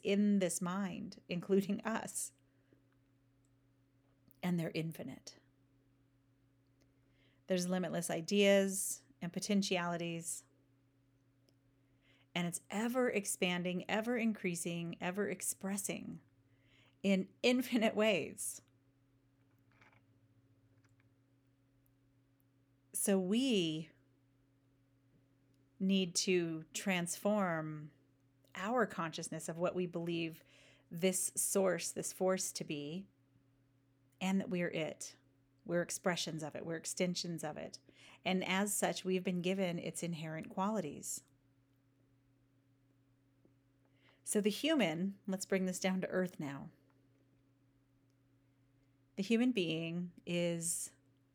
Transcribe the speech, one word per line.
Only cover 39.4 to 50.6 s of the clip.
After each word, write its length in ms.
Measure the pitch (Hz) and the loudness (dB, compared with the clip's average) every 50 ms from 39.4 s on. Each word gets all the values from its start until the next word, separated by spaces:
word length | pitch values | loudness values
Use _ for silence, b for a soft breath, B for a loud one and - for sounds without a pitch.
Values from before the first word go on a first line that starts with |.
given 360 | 170 180 190 190 190 175 170 170 | 0 0 0 0 0 0 -2 -2
its 240 | - - 170 - | -4 -6 -6 -4
inherent 460 | - 170 175 151 160 160 160 160 - - | -4 -4 -4 -4 -6 -6 -6 -8 -10 -6
qualities. 760 | - 190 190 208 226 208 170 147 151 147 - - - - - _ _ _ _ _ _ _ _ _ _ _ _ _ _ _ _ _ _ _ _ _ _ _ _ _ _ _ _ _ _ _ _ _ _ _ _ _ _ _ _ _ _ _ _ _ _ _ _ _ _ _ _ b b b b b b b - | -2 -2 0 0 0 0 -2 -4 -6 -8 -8 -8 -8 -8 -10 _ _ _ _ _ _ _ _ _ _ _ _ _ _ _ _ _ _ _ _ _ _ _ _ _ _ _ _ _ _ _ _ _ _ _ _ _ _ _ _ _ _ _ _ _ _ _ _ _ _ _ _ b b b b b b b -4
So 160 | - - 214 | -2 0 2
the 100 | 196 214 | 2 2
human, 640 | 208 - - 302 330 285 208 165 156 165 185 196 196 - _ - | 2 2 2 4 4 4 4 4 2 0 -2 -2 -4 -6 _ -4
let's 180 | 190 190 - | -4 -4 -2
bring 200 | - 202 185 185 | 0 0 2 2
this 120 | 185 180 - | 0 0 0
down 220 | - 185 185 185 | 0 0 0 0
to 80 | 170 - | 0 0
earth 280 | - 185 185 175 - - | 0 0 0 0 -2 -6
now. 300 | 156 139 139 139 - - - _ _ _ _ _ _ _ _ _ _ _ _ _ _ _ _ _ _ _ _ _ _ _ _ _ _ _ _ _ _ _ _ _ _ _ _ _ _ _ _ _ _ _ _ _ _ _ _ | -8 -8 -8 -8 -12 -14 -16 _ _ _ _ _ _ _ _ _ _ _ _ _ _ _ _ _ _ _ _ _ _ _ _ _ _ _ _ _ _ _ _ _ _ _ _ _ _ _ _ _ _ _ _ _ _ _ _
The 60 | - | -4
human 300 | 196 196 233 226 247 254 | 2 4 4 4 6 4
being 580 | 240 202 180 165 160 160 165 165 165 175 180 175 - - - | 4 2 2 0 0 -2 -2 -2 -4 -4 -4 -6 -8 -10 -6
is, 640 | - 175 175 175 170 170 170 | -2 0 0 2 0 0 -2